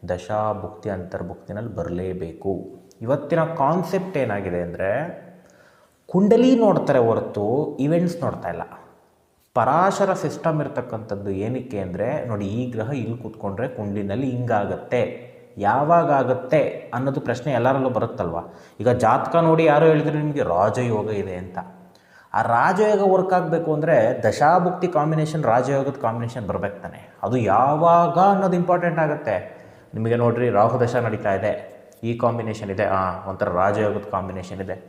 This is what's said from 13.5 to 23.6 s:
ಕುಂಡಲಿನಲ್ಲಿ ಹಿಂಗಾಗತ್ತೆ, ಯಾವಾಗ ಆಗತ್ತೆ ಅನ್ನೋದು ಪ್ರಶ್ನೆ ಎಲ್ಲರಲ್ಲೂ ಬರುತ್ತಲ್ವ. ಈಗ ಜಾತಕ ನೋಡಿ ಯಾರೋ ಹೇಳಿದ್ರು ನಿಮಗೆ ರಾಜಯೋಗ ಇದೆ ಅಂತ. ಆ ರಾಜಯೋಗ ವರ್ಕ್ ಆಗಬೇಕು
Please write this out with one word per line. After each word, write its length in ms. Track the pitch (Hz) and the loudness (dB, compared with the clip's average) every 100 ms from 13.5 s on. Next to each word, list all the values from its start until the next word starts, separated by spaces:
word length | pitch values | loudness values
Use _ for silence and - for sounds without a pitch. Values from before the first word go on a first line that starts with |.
| 98 127 127 | -6 -6 -6
ಕುಂಡಲಿನಲ್ಲಿ 500 | 104 101 98 107 135 | -6 -4 -4 -4 -2
ಹಿಂಗಾಗತ್ತೆ, 680 | 123 117 110 98 90 - 123 - - - - - - 101 | -4 0 0 0 -6 -2 -2 -2 -6 -16 -20 -20 -2 0
ಯಾವಾಗ 420 | 120 151 170 165 139 | 2 4 4 4 2
ಆಗತ್ತೆ 420 | 127 127 - 151 135 - - 120 | 2 -2 0 0 0 -6 -8 -4
ಅನ್ನೋದು 240 | 135 139 123 | -2 -4 -4
ಪ್ರಶ್ನೆ 240 | 117 151 123 | -4 -2 0
ಎಲ್ಲರಲ್ಲೂ 320 | 120 135 131 117 | 2 2 0 0
ಬರುತ್ತಲ್ವ. 420 | 117 - 90 82 - - - _ | -4 -4 -4 -4 -10 -18 -20 _
ಈಗ 80 | 107 165 | 0 4
ಜಾತಕ 320 | 110 131 - 170 165 | 4 4 2 2 4
ನೋಡಿ 160 | 160 165 | 6 6
ಯಾರೋ 140 | 147 160 | 6 6
ಹೇಳಿದ್ರು 260 | 156 151 151 | 4 2 0
ನಿಮಗೆ 220 | 151 143 104 | -2 -2 0
ರಾಜಯೋಗ 540 | 85 104 123 123 107 104 104 | 2 2 2 0 0 -2 -4
ಇದೆ 120 | 95 90 | -4 -6
ಅಂತ. 160 | 95 - 90 - - _ _ - _ | -8 -10 -12 -18 -20 _ _ -20 _
ಆ 80 | - 113 | -2 2
ರಾಜಯೋಗ 480 | 117 151 185 214 208 196 | 4 4 4 2 4 4
ವರ್ಕ್ 200 | 190 185 185 | 4 4 0
ಆಗಬೇಕು 320 | 165 165 | 2 -2